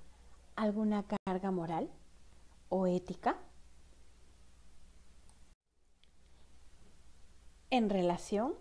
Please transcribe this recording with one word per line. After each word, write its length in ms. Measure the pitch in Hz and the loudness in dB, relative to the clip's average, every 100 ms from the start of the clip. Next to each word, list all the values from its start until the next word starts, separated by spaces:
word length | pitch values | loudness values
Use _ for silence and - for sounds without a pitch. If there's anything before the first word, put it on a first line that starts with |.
| - - - - - - | -14 -18 -18 -18 -10 0
alguna 480 | 214 208 214 208 202 208 - | 2 4 4 2 2 -2 0
carga 240 | 185 190 | 0 2
moral 400 | 185 165 165 277 - - - - - - - - | 0 2 0 -2 -6 -18 -20 -18 -18 -20 -14 0
o 180 | 185 185 | 4 6
ética? 520 | 180 180 180 233 - - - - - - - - - - - - - - - - - - - - - - - _ _ _ _ - - - - - - - - - - - - - - - - - | 4 2 0 0 0 -4 -18 -18 -18 -20 -20 -20 -20 -20 -20 -20 -20 -18 -16 -16 -18 -18 -18 -18 -20 -20 -20 _ _ _ _ -20 -20 -20 -20 -20 -18 -18 -18 -18 -18 -18 -18 -18 -18 -20 -14 2
En 200 | 254 214 | 4 6
relación 640 | 190 175 175 - 202 254 427 | 6 4 2 0 0 0 -2